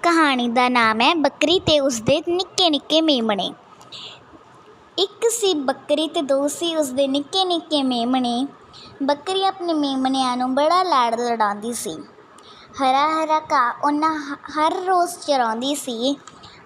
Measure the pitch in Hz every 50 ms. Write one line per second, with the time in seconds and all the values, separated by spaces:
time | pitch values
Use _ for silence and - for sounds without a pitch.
0 | - 339 339 330 311 285 262 247 240 240 233 254 247 247 247 247 233 220 220 220
1 | 233 294 349 330 285 277 - - 320 294 349 381 359 - 311 294 269 277 247 226
2 | 214 262 277 320 311 349 339 359 381 - - - 370 330 302 269 - - 302 320
3 | 320 320 285 247 226 220 208 190 190 - - - - - - - - - - -
4 | - - - - - - - - - - - - - - - - - - - -
5 | 370 381 - - - 466 440 - 415 381 359 302 269 254 269 - - - 294 285
6 | 320 311 311 349 294 262 277 269 285 294 285 - 339 339 320 311 302 262 254 269
7 | 277 269 269 285 294 - - 381 381 359 349 330 320 - 302 285 269 262 254 233
8 | 233 247 262 262 254 240 240 240 277 277 - - - - - - - - - -
9 | 277 262 285 285 - - 381 381 392 381 381 381 349 349 330 302 294 277 269 262
10 | 262 262 262 269 262 254 247 247 254 254 262 269 294 311 339 370 370 359 311 262
11 | 240 233 233 233 240 240 233 226 214 202 208 208 208 233 240 - - 196 160 156
12 | 147 - - - - - - - - - - - - - - - 277 262 254 269
13 | 294 311 311 320 320 302 311 311 311 - 311 269 240 240 - - - 294 294 294
14 | 311 320 320 302 285 277 285 - - - - 302 302 330 349 370 370 370 381 359
15 | 349 349 - - - - 285 262 240 226 220 233 247 277 294 285 - 269 240 220
16 | 240 269 285 - - - - - - - - - -